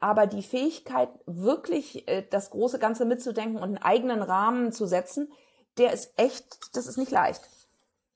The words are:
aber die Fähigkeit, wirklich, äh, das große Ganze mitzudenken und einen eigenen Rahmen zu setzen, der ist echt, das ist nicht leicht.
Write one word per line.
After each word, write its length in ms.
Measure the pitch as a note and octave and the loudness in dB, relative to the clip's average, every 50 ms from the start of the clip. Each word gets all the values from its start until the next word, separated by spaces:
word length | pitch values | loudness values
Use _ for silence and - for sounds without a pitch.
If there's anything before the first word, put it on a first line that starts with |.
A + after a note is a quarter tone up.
aber 260 | - G#3 G#3+ A3 G#3 | 0 2 4 4 4
die 160 | G3 G3+ G3 | 4 2 -4
Fähigkeit, 680 | F#3+ - - B3+ C#4 D#4+ D#4 - - - B3+ B3+ B3 B3 - - - | -6 -4 -2 0 0 0 -2 -4 -8 -4 0 0 0 0 -2 -10 -12
wirklich, 800 | F3 E3+ F3 F#3+ A#3 D#4 D#4+ - F4 E4 D4 - - - - - - | -10 -8 0 2 2 0 2 -2 -4 -4 -4 -4 -6 -12 -10 -4 -2
äh, 160 | G3 F#3+ F#3+ - | -2 -2 -2 -2
das 200 | - G3 G3+ - | -4 -4 -4 -4
große 280 | - G3+ A3+ B3 C4 - | -2 -2 0 0 0 0
Ganze 260 | A3 A3 A3+ A3+ A#3+ | 0 0 0 0 2
mitzudenken 520 | A3+ B3 A#3+ - B3+ A3 A3+ G#3+ A3+ A3 - | 2 0 0 -2 -4 -4 -4 -4 -4 -4 -4
und 40 | F3+ | -4
einen 140 | G3 G3 - | -4 -4 0
eigenen 440 | - E3+ G#3 A#3+ A#3+ B3+ A#3 G#3+ | 2 4 4 4 4 0 0 -2
Rahmen 500 | F#3+ F#3 F#3 F#3+ G#3 A3+ B3 B3 A#3+ A3+ | 0 0 2 2 2 2 2 2 0 0
zu 140 | A3 - G#3+ | 0 -2 0
setzen, 440 | F3 F3 F3+ F#3 - - C#4+ D4 D4 - - _ _ _ _ _ _ _ | 0 0 0 0 -2 -4 -4 -6 -6 -10 -18 _ _ _ _ _ _ _
der 160 | - B3 A#3+ | 4 4 4
ist 220 | - G3+ - - - | 4 0 -4 -4 2
echt, 580 | - A3+ C4+ - - - _ - - - - - | 2 2 2 2 -4 -12 _ -20 -20 -16 -10 -8
das 120 | B3+ A#3+ | -6 -6
ist 100 | B3+ - | -4 -2
nicht 140 | B3+ C4 C4 | -2 -2 0
leicht. 300 | C4+ F3+ - - - - - - - - - - - - _ _ _ _ _ _ _ | 2 2 2 2 0 -4 -10 -12 -14 -14 -14 -18 -20 -20 _ _ _ _ _ _ _